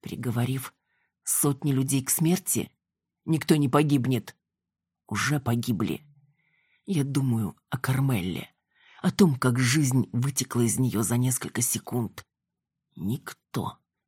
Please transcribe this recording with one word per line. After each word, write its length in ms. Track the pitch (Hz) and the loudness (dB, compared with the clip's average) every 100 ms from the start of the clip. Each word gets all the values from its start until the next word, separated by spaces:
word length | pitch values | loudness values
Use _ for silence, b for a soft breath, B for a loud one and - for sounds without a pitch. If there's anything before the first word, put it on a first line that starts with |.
Приговорив 720 | - - 123 117 127 131 - _ _ _ _ _ - | -12 -8 -4 -2 -2 -4 -8 _ _ _ _ _ -4
сотни 420 | - 147 139 147 | 0 0 0 0
людей 300 | 131 131 135 | 0 0 0
к 80 | 127 | 0
смерти, 640 | - 160 180 - - - _ _ _ _ _ | 0 2 0 0 -4 -4 _ _ _ _ _
никто 320 | - 160 - 156 | -2 -2 2 2
не 120 | 143 | 4
погибнет. 680 | 143 151 143 127 123 - - _ _ _ _ _ _ _ | 4 4 2 2 -2 -4 -20 _ _ _ _ _ _ _
Уже 340 | 104 123 147 | -4 -2 -2
погибли. 640 | 123 117 117 101 104 - - _ _ _ _ _ _ _ - | 0 -2 0 -2 -2 -4 -10 _ _ _ _ _ _ _ -4
Я 180 | 175 | -2
думаю 520 | 139 135 135 113 101 - _ | 0 0 0 0 -2 -8 _
о 100 | - | -6
Кармелле, 720 | - 127 135 117 90 85 - _ _ B B B | -2 0 2 0 -2 -6 -10 _ _ B B B
о 100 | 185 | -2
том, 240 | - 190 131 | 4 4 6
как 220 | 127 123 | 2 2
жизнь 500 | 123 147 139 131 - | 2 4 4 2 0
вытекла 500 | 123 135 - - 120 | -2 -2 -2 -4 0
из 160 | 117 104 | 2 2
неё 240 | 127 101 | 0 0
за 140 | 101 120 | 0 0
несколько 460 | 127 123 - - | 0 -2 -4 -4
секунд. 640 | 120 - - 123 110 - - _ _ _ _ _ _ - | -2 -4 -4 -4 -4 -8 -20 _ _ _ _ _ _ -10
«Никто», 840 | 90 139 - - _ 127 - - _ _ | -6 -6 -8 -18 _ -6 -6 -10 _ _